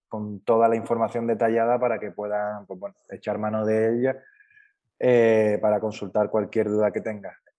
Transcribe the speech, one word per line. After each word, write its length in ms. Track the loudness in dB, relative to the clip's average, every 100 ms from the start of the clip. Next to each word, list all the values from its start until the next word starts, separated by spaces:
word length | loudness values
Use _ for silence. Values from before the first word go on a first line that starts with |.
| _
con 320 | -10 -8 -6
toda 260 | 0 4 4
la 80 | 2
información 520 | -2 -2 -2 -2 -2
detallada 520 | 0 0 2 2 0
para 180 | 0 -2
que 140 | -6
puedan, 540 | -8 -6 -4 -4 -8 -12
pues, 120 | -12
bueno, 200 | -14 -14 -18
echar 280 | -10 -6 -4
mano 280 | -2 -2 0
de 320 | 2 2 2
ella, 200 | 0 -2 -8 _ _ _ _ _ _ -2
eh, 600 | 4 6 6 4 4 2
para 180 | 2 0
consultar 500 | -2 -6 -4 -2 0
cualquier 380 | 0 -2 0 0
duda 240 | 2 0
que 80 | 0
tenga. 380 | -6 -8 -12 -18 _